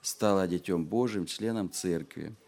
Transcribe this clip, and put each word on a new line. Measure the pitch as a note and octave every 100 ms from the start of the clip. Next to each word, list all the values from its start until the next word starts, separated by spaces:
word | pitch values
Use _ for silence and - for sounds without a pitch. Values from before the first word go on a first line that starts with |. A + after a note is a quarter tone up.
стала | - - G#2+ G2 F#2
Детем | F2 F2 F2 D#2+
Божьим, | A2 B2 G#2+ E2
членом | - G#2+ A2+ F#2
церкви. | - F#2 E2 D#2 - D2+ A2